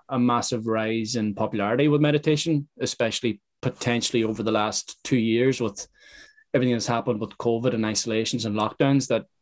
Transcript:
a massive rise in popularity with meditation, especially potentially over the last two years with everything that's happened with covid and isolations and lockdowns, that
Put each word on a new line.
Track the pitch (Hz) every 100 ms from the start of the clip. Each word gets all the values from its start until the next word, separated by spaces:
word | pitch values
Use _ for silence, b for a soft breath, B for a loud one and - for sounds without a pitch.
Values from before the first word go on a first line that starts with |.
| -
a | 131
massive | 123 120 117 117 113
rise | 110 110 113 110 127
in | 107
popularity | 98 107 110 101 120 151
with | 147
meditation, | 147 147 151 151 165 151 143 _
especially | 127 - 117 - 120 107 _ _
potentially | - - - 120 113 120
over | 110 110
the | 110
last | 110 107 104 - -
two | - 135
years | 113 110 131 131
with | 113 - - B B B B B B
everything | 139 123
that's | 120 107
happened | 117 107 110
with | 104 -
covid | 120 113 123
and | 113
isolations | 110 98 - 110 113 120
and | 107
lockdowns, | 104 107 - 139 139 131
that | 113 - _